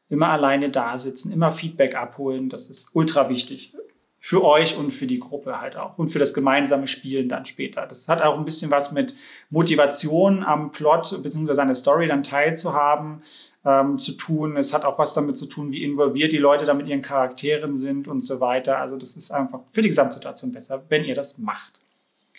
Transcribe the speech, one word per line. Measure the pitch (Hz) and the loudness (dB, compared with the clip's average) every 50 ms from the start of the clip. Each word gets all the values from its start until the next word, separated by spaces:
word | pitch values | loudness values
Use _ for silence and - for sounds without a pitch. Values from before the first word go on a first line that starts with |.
| _ - | _ -4
immer | - 147 160 175 | 0 2 2 2
alleine | 160 151 143 139 139 139 143 147 | 2 4 2 2 2 2 0 0
da | 127 135 120 117 120 127 | 0 -2 -2 -2 -4 -6
sitzen, | 127 135 127 - - - | -6 -6 -8 -8 -8 -6
immer | 196 165 165 156 | -2 0 2 0
Feedback | 156 - - 160 - - 180 175 - | 0 -2 -6 -4 0 0 0 0 0
abholen. | 123 120 120 - - 139 135 131 131 131 131 | -2 -8 -8 -8 -6 -4 -4 -4 -4 -4 -6
Das | 127 123 - - | -6 -8 -10 -10
ist | - - - - - | -10 -10 -8 -2 0
ultra | 170 160 156 - 147 135 - | 2 2 2 4 2 2 2
wichtig | 131 123 - - 139 127 - - - - - - _ _ _ _ _ _ | 2 -2 -4 -6 -10 -16 -16 -18 -18 -18 -20 -20 _ _ _ _ _ _
für | - - - 190 180 | -4 0 2 4 6
euch | 160 147 151 160 160 - 147 | 6 6 6 6 4 0 -2
und | 147 143 | -4 -4
für | 135 - 135 127 | -4 -4 -4 -4
die | 127 123 | -4 -4
Gruppe | 123 - - - - 135 127 - | -6 -8 -12 -12 -10 -10 -10 -8
halt | - 139 147 151 | -10 -10 -10 -10
auch | - - - - | -12 -10 -6 -4
und | 165 151 | -4 -2
für | - 156 | 0 2
das | 143 - - | 2 2 2
gemeinsame | - 135 135 135 143 143 139 143 135 135 131 | 2 2 4 4 4 4 2 2 2 0 0
Spielen | - - - 135 135 135 127 123 | -6 -8 -6 -4 -2 -2 -2 -2
dann | 127 - - | -4 -6 -8
später. | - - - 135 - - - - - | -10 -10 -10 -10 -8 -8 -8 -10 -10
Das | - - - - | -10 -8 -4 -2
hat | 165 170 | 0 2
auch | 160 151 147 151 | 4 2 2 0
ein | 156 | -2
bisschen | 151 156 - 151 151 | -4 -4 -2 0 2
was | 143 143 139 - | 2 2 2 0
mit | 151 143 135 123 - - - - - - - - | -2 -2 -2 -2 -4 -12 -20 -20 -20 -20 -12 -4
Motivation | - 156 170 165 160 147 147 139 143 - - 151 151 165 185 196 196 190 185 | 0 0 2 4 4 4 4 4 4 2 0 0 2 4 4 4 4 2 2
am | - 151 151 156 147 | 0 0 0 0 -4
Plot | - - 156 151 156 165 165 - 196 180 - | -6 -2 2 4 4 2 2 -2 -6 -8 -8
beziehungsweise | 147 139 156 156 151 143 139 | -6 -6 -4 -2 0 2 2
an | 139 135 | 2 2
der | 131 | 2
Story | 123 - 147 143 165 170 160 | 2 2 4 4 4 4 2
dann | 151 139 139 | 0 0 -2
teilzuhaben, | - - 139 147 160 165 160 170 180 139 147 143 143 147 147 156 156 151 156 156 - - - - - _ _ - | -2 0 0 2 2 0 0 -2 -2 0 2 4 4 4 2 0 -4 -12 -14 -16 -20 -20 -20 -20 -20 _ _ 2
ähm, | 143 139 135 135 139 143 131 | 4 4 4 4 4 2 0
zu | - - - | -2 -2 -4
tun. | - - - 160 151 151 156 151 147 | -6 -4 -2 -2 -2 -2 -2 -2 -2
Es | 139 - - | -2 0 0
hat | 147 - | 0 0
auch | 143 139 - | 0 0 0
was | 151 143 - | 0 0 0
damit | 160 147 147 135 - | 0 -2 -2 -2 -6
zu | 160 | -8
tun, | 151 - - 147 147 | -10 -10 -8 -8 -6
wie | 135 147 - | -6 -6 -4
involviert | 143 143 139 147 135 123 135 151 156 156 | -2 0 2 2 2 2 2 0 2 2
die | 151 | 4
Leute | 143 139 143 143 147 | 6 6 6 6 4
da | 147 143 | 2 0
mit | 139 143 151 | 0 0 -2
ihren | 143 139 | -4 -4
Charakteren | 131 - 143 139 131 127 127 - 135 143 151 147 151 151 143 135 | -4 -2 0 0 0 0 -2 -4 -2 -2 -2 -2 -2 -4 -4 -4
sind | 131 139 139 139 139 147 | -4 -4 -4 -4 -6 -6
und | 147 131 | -6 -6
so | 123 - 135 123 | -4 -4 -4 -2
weiter. | 127 120 123 131 127 139 135 135 | 0 0 0 0 0 0 -2 -2
Also | 139 131 135 135 | -2 -6 -8 -10
das | 127 127 - | -10 -12 -12
ist | 160 - - | -12 -10 -6
einfach | - 147 135 127 - 127 - _ | -4 -4 -4 -4 -6 -10 -16 _
für | - 214 | 0 2
die | 220 208 | 2 4
Gesamtsituation | 151 135 135 127 123 - - 147 - - - 127 | 4 4 2 2 0 -6 -12 -12 -12 -10 -8 -8
besser, | 123 - - - - 135 - - | -8 -10 -10 -10 -10 -10 -4 -2
wenn | 151 156 160 | -2 0 0
ihr | 139 127 | -2 -4
das | 135 139 - - - | -4 -6 -8 -8 -8
macht. | 113 107 - - - - _ _ _ _ _ _ _ _ _ _ _ _ _ | -8 -8 -8 -8 -12 -20 _ _ _ _ _ _ _ _ _ _ _ _ _